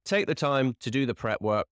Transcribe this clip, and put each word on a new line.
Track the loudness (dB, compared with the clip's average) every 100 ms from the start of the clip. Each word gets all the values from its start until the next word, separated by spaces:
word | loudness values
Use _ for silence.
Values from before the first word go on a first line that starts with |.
take | -2 0 0
the | 0
time | 0 2 2 -2
to | -4
do | 0 0
the | -2
prep | -2 -2
work, | 0 0 0